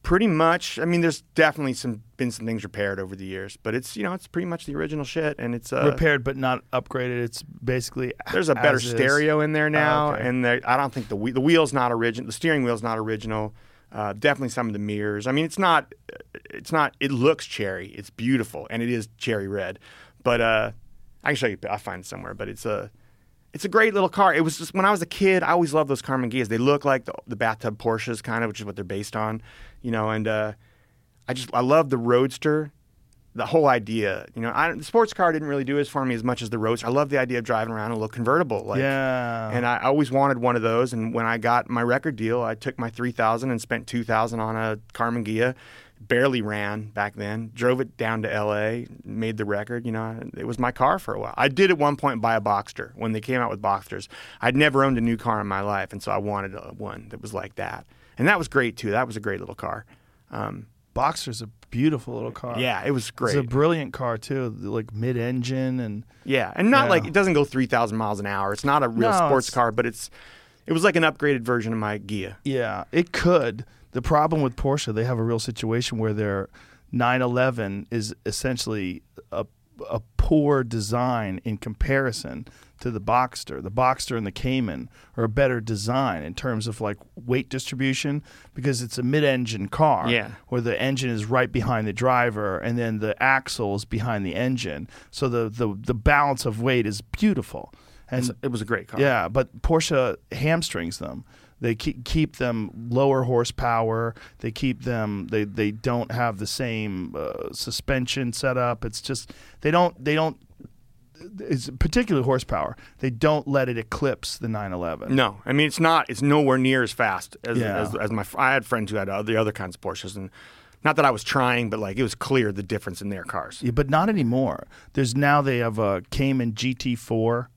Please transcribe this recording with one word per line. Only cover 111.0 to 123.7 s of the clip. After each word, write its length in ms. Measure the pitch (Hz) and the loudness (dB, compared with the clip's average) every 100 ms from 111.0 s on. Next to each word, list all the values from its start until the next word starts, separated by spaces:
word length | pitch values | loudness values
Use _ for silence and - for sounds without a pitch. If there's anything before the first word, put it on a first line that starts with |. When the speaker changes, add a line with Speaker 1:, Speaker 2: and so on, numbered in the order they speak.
| _ - - 196 | _ -20 -18 -14
Speaker 2:
it's 300 | - 135 143 131 | -4 -4 -4 0
particularly 460 | 165 240 233 147 | 2 2 2 2
horsepower. 540 | 127 131 - 85 71 - - - | 2 0 0 -4 -4 -6 -18 -4
They 100 | 135 | -4
don't 360 | 113 151 151 139 | 2 2 2 2
let 220 | 139 127 | 0 0
it 80 | 117 | -2
eclipse 640 | 110 - 143 110 - - | -6 -2 -2 -2 -8 -6
the 100 | 113 | -4
nine 240 | 107 101 | -4 -4
eleven. 420 | 90 85 78 - | -4 -4 -6 0
Speaker 1:
No, 280 | 135 117 101 | 2 2 0
I 80 | - | -2
mean, 140 | 139 151 | 2 2
it's 120 | - | 2
not, 300 | 165 160 - | 4 4 0
it's 140 | 117 | 0
nowhere 340 | 143 147 139 131 | 4 4 6 4
near 260 | 131 131 | 4 2
as 100 | 113 | 0
fast 440 | - 110 92 - - | 0 0 0 -8 -12
as, 140 | 120 120 | -4 -2
Speaker 2:
Yeah. 240 | 113 95 | 0 -2
Speaker 1:
as, 120 | 101 | -2
as 160 | 107 104 | -2 -2
my, 120 | 110 | -2
fr-, 180 | 98 - | -4 0
I 140 | 131 | 2
had 100 | 135 | 2
friends 260 | 110 120 101 | 0 -4 -2
who 60 | 104 | -4
had 140 | 98 | -2
other, 200 | 98 107 | -4 0
the 80 | 110 | 0
other 140 | 107 | 0
kinds 240 | 104 92 87 | -2 -10 -8
of 60 | |
Porsches, 340 | 95 90 95 101 | -8 -8 -10 -12
and 140 | 95 - - - - _ | -12 -16 -20 -20 -20 _
not 140 | 151 151 | 0 4
that 80 | |
I 60 | 143 | 4
was 120 | 110 | 2
trying, 460 | - 139 123 120 117 | -2 2 2 2 -2
but, 100 | 107 | -4
like, 200 | 101 98 | -4 -2
it 40 | |
was 120 | 120 | -2
clear 380 | - - 131 107 | -2 0 2 2
the 100 | 98 | -2
difference 400 | 101 104 - 90 | -4 -4 -4 -8
in 80 | 101 | -8
their 140 | 95 | -8
cars. 360 | 85 92 64 - | -6 -8 -8 -4
Speaker 2:
Yeah, 100 | 123 | 0